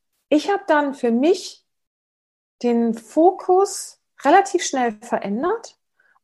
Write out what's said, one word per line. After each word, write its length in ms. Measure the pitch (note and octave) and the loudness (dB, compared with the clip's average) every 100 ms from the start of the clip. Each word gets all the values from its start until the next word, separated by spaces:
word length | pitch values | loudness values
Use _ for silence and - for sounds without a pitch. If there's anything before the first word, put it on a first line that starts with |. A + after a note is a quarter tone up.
| _ _ _ | _ _ _
ich 220 | D4+ G4+ | -2 0
habe 120 | G4 G4 | -4 0
dann 280 | D4+ C#4+ | 0 0
für 160 | C#4 A#3+ | -2 -2
mich 540 | A#3 D#4 F#4+ - - _ _ _ _ _ _ _ _ _ _ | 2 2 0 -4 -18 _ _ _ _ _ _ _ _ _ _
den 300 | A#3+ A#3 A#3 | -2 0 -2
Fokus 1040 | A3+ - D#4 F4 F#4 - F#4 G4 - - - _ _ | -4 -4 2 2 2 0 2 2 -4 -14 -20 _ _
relativ 420 | C4+ F#4 F#4+ F4 | 4 4 4 -2
schnell 340 | - C4+ A#3+ G#3+ | -4 -2 -4 -6
verändert 800 | - A#3 G3 G#3+ E4+ A4+ - _ _ _ _ _ | -6 -6 -4 -4 -4 -4 -8 _ _ _ _ _